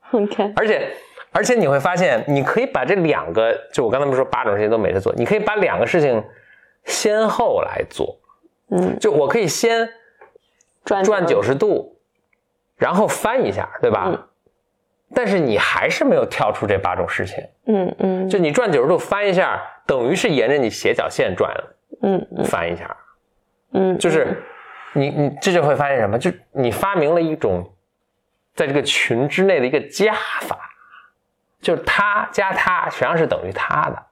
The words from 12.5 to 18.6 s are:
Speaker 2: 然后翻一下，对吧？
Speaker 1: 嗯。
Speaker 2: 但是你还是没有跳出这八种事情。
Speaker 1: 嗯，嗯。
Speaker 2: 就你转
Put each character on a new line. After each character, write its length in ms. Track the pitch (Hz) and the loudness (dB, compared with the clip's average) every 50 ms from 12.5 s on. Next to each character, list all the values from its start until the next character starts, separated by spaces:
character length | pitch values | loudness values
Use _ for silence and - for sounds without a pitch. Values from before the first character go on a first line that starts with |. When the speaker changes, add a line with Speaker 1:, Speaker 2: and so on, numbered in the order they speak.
| _ _ _ _ _ _ | _ _ _ _ _ _
Speaker 2:
然 160 | - 127 170 | -2 0 2
后 140 | 185 214 170 | 2 2 2
翻 360 | - - - 214 233 269 214 | 0 -2 -2 0 0 2 0
一 80 | 117 | 0
下， 160 | 95 98 - - - - | 0 -2 -4 -6 -6 -2
对 80 | - 123 | 0 2
吧？ 140 | 107 101 92 190 | 2 2 0 0
Speaker 1:
嗯。 160 | 170 - - _ _ _ _ _ _ _ _ _ _ _ _ _ _ _ _ _ - | -2 -4 -6 _ _ _ _ _ _ _ _ _ _ _ _ _ _ _ _ _ -2
Speaker 2:
但 100 | 196 190 | -2 0
是 140 | 208 196 190 | 2 2 2
你 180 | 160 127 107 101 | 2 2 2 2
还 320 | - - - - 98 143 | 0 0 0 0 0 0
是 140 | 175 - 330 | 0 0 2
没 120 | 277 202 | 2 2
有 100 | 151 117 | 2 0
跳 260 | - - - 147 107 | -2 -2 -2 0 0
出 160 | 107 - - 101 | 0 -2 0 0
这 100 | 104 92 | 0 0
八 180 | - 87 90 | 0 -2 -2
种 120 | 90 87 87 | -2 -4 -4
事 180 | - - 98 | -2 -6 -6
情。 160 | 98 - - - - _ _ _ - | -6 -6 -12 -14 -14 _ _ _ 0
Speaker 1:
嗯， 280 | 220 196 185 180 - - | 0 0 0 -2 -2 -2
嗯。 300 | - 190 185 185 190 190 | -2 -2 0 -2 -2 -2
Speaker 2:
就 80 | 185 202 | 0 2
你 140 | 175 151 | 2 2
转 180 | 147 247 | 2 0